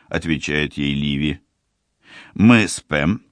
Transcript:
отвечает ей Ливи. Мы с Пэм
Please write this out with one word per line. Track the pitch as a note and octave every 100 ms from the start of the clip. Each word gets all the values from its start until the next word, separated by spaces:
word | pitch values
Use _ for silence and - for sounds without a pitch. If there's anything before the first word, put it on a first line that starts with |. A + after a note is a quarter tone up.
| _
отвечает | E2+ E2 D2+ C#2+ D2 D2
ей | - C#2+
Ливи. | C#2+ C#2+ C#2 D2+ C#2 _ _ _ _ _ _ _ - -
Мы | - G#2+ A#2 F#2
с | -
Пэм | - D2+ D2+ A2 -